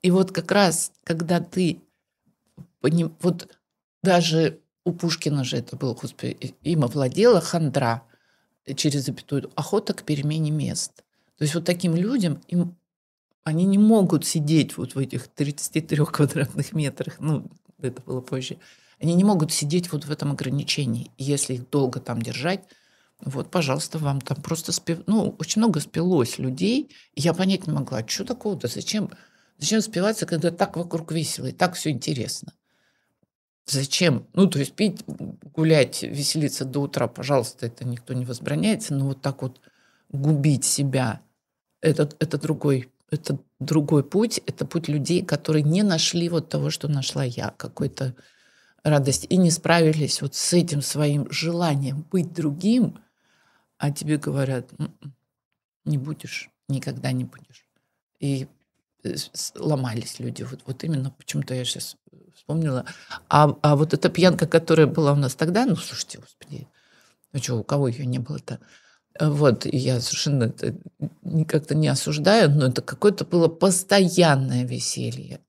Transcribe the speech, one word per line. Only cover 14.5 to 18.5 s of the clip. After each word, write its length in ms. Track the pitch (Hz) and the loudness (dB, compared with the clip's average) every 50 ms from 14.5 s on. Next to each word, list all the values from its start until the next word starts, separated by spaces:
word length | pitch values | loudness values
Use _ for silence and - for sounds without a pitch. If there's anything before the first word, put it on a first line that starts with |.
| 160 156 135 - - | 4 4 4 2 -2
вот 180 | - - 123 - | -8 -8 -6 -4
в 40 | 139 | -4
этих 280 | 135 - - 127 - - | -4 -4 -4 -8 -10 -10
тридцати 520 | _ - 151 147 143 - - - - 160 | _ -4 -4 -4 -4 -8 -10 -4 -4 -4
трёх 300 | 160 - 156 147 151 - - | -2 -2 0 0 0 0 2
квадратных 600 | - 147 139 - - 143 - - - 143 - - | 2 2 2 2 -2 -4 -2 -4 -6 -6 -4 -4
метрах, 420 | 160 151 135 127 - - - - - | -4 -4 -4 -4 -6 -10 -10 -8 -8
ну, 260 | 139 156 151 131 - - - _ _ _ _ _ | -4 -4 -2 -4 -4 -10 -20 _ _ _ _ _
это 200 | 123 127 123 - - | -8 -8 -8 -10 -10
было 180 | - 135 127 | -8 -8 -8
позже, 360 | 127 - 139 131 131 - | -6 -6 -8 -6 -6 -8